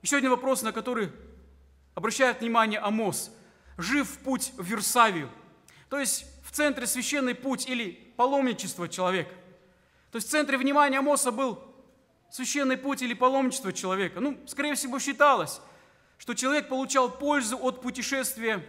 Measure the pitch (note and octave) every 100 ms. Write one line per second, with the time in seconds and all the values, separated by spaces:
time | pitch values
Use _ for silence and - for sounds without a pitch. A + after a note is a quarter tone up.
0 | - C#4+ C4 B3 C4 C4 A3 A3+ A3 A#3+
1 | F#3+ - - - - - - _ _ -
2 | F#3+ A3 C4 B3 A#3 A#3 A3 G#3 G#3 G#3+
3 | G#3+ - - - - _ - - E3+ C#4+
4 | B3+ - - C4 - - F3+ A3 G3 B3
5 | A3+ F3+ C3+ - - _ - - - C#4
6 | C4+ - - - - - D4 C4+ A#3+ B3+
7 | A#3+ C#4+ C4 B3 C4 B3+ C4 B3+ G#3+ E3+
8 | - - B3 C#4 C4 A3 F#3+ - E3+ -
9 | F#3 F#3 D3+ - - - _ _ _ _
10 | _ A#3 - D4+ D4 C4+ C4 C#4+ C#4+ C4+
11 | C#4 C#4+ C4 A3+ C4+ G#3+ - - - _
12 | _ _ _ - B3+ D4 C#4 C4 C4+ C#4
13 | B3 A#3 B3+ C4+ C4 B3+ F#3+ F3+ F#3 F#3+
14 | F#3 - C4 C4+ - - D4 D4 C4+ C4
15 | C#4+ C4+ D4 B3 D3+ - - - - _
16 | _ _ - A#3+ B3+ D4 - C4 C4 C4+
17 | B3+ B3+ C#4+ D4 A3+ B3+ B3+ B3 B3 -
18 | A#3 C4+ C4 - A3+ G#3